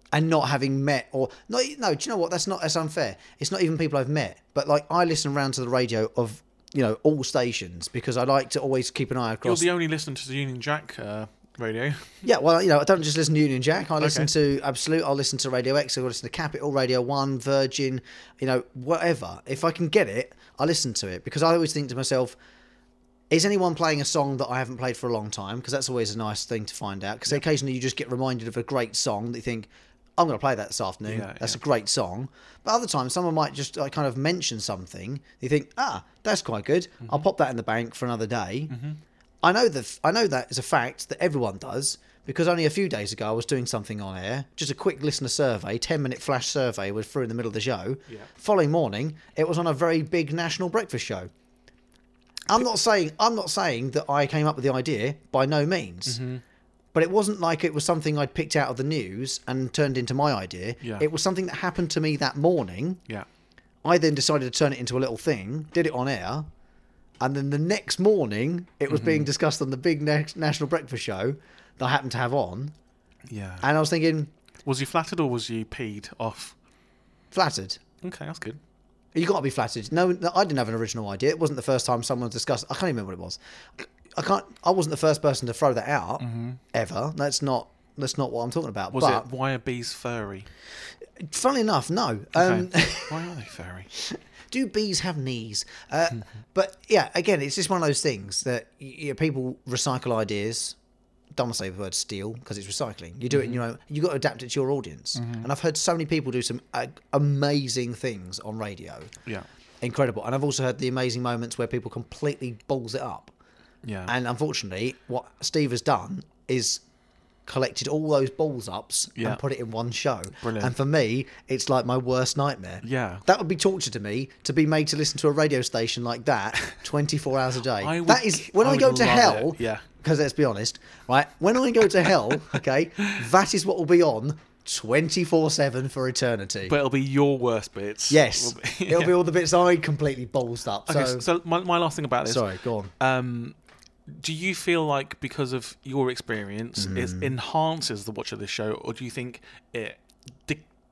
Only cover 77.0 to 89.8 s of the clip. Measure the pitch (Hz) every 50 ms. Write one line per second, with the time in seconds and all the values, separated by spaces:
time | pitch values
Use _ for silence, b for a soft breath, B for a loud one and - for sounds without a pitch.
77 | b b b _ _ _ - 190 175 143 - - 95 95 - - _ _ _ _
78 | - 180 - - 147 151 165 - - 107 147 151 - _ _ _ _ _ _ _
79 | _ _ - 160 170 180 196 156 135 135 - 135 110 - - 117 101 - 156 170
80 | 185 180 180 180 170 175 175 185 202 165 147 127 117 110 113 113 113 104 - 113
81 | 104 101 98 98 131 151 156 160 165 143 143 123 - 139 131 120 - 143 123 113
82 | 110 - 131 120 120 113 117 117 - - 127 110 - - 135 - 185 170 127 110
83 | 98 95 92 87 87 90 - B B B B B B B B - - - _ _
84 | _ _ - - - - 196 196 - - - - - 170 190 185 156 160 147 -
85 | 160 156 147 151 - 147 131 - 127 117 113 - 151 135 117 113 - 143 147 117
86 | 85 92 127 - 123 120 113 117 117 123 127 - _ _ - 117 107 - - 98
87 | 131 156 165 147 143 143 - - 143 135 127 117 - - _ _ _ _ _ 143
88 | 135 123 - 147 135 123 117 117 117 127 - 165 156 120 101 104 95 92 131 131
89 | 147 139 - 113 123 123 131 127 131 135 131 120 - 131 123 120